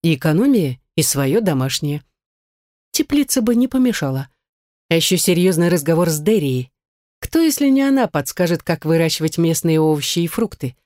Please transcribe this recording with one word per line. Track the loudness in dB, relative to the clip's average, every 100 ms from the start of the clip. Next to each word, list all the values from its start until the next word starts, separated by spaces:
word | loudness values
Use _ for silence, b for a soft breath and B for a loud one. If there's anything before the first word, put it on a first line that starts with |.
И | 0
экономия, | 0 0 2 2 2 0 -4 _ -4
и |
своё | -2 0 0 0
домашнее. | 0 0 -2 -4 -4 -6 _ _ _ _ _ _ _ _ _
Теплица | -4 0 0 0 0
бы | 2
не | 2 0
помешала. | 2 0 0 -4 -6 -8 _ _ _ _ _ _
А |
ещё | 0 2 0
серьёзный | 2 2 2 2 2
разговор | 0 0 0 0
с | 0
Дерией. | 0 0 0 -4 -6 _ _ _ _ _
Кто, | -4 0
если | 0 2 2
не | 2
она, | 2 2 0
подскажет, | -2 -6 -4 -2 -2
как | -2 -4
выращивать | 0 0 0 0 -4 0
местные | 0 0 0 2
овощи | 2 0 -2 -4
и | -4
фрукты? | -2 -6 -6 -12 -12